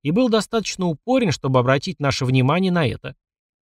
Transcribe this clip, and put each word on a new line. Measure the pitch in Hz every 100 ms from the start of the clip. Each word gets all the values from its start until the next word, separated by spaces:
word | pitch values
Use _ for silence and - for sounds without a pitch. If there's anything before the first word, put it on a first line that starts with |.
и | 139
был | 190 254
достаточно | 220 - 226 - - 175
упорен, | 151 - 262 208
чтобы | - 135 131
обратить | 123 143 190 156
наше | 143 - 127
внимание | 131 127 170 190
на | 175 131
это. | - 139 - _ _ _ _